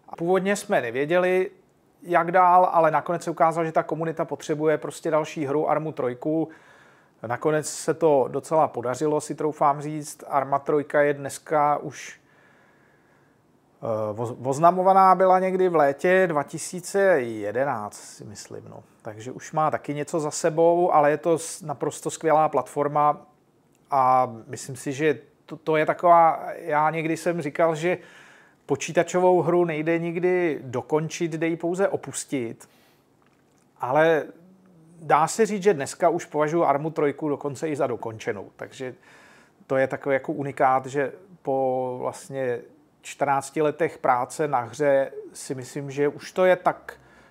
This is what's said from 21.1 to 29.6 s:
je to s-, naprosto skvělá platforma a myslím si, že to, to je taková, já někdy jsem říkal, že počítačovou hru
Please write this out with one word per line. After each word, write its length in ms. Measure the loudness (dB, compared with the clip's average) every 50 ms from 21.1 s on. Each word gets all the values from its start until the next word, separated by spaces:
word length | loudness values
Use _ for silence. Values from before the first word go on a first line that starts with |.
je 60 | 2
to 220 | 2 0 0 0 0
s-, 240 | -2 -8 -12 -12
naprosto 480 | -10 -10 -8 -6 -6 -6 -6 -6 -8 -8
skvělá 380 | -8 -2 0 2 4 4 4 2
platforma 800 | 0 -2 -4 -2 -4 -2 -2 0 2 2 2 2 2 0 -6 _ _ _ _ _ _ _ _ _ _ _ _ -2
a 420 | 0 2 4 4 4 4 2 0 -4 -12 -14
myslím 300 | -14 -14 -14 -12 -12 -12
si, 160 | -10 -8 -8
že 260 | -4 0 0 0 0 0 -6 _ _ _ _ -18
to, 60 | -16
to 200 | -10 -4 0 0
je 100 | 2 2
taková, 600 | 0 0 2 6 8 8 8 8 6 4 2 -4 -10 -10
já 360 | -10 -6 -2 0 2 2 2
někdy 260 | 0 -2 -2 -2 -4
jsem 260 | -2 -2 -4 -2 -2
říkal, 320 | -4 -4 0 2 2 2 2
že 240 | 0 0 -2 -2 -2 -6 -16 -20 -20 -20 -20 -20 -20 _ _ _ _ _
počítačovou 760 | -4 -4 -4 -4 -2 0 0 0 0 0 2 4 4 4 4
hru 220 | 4 2 2 2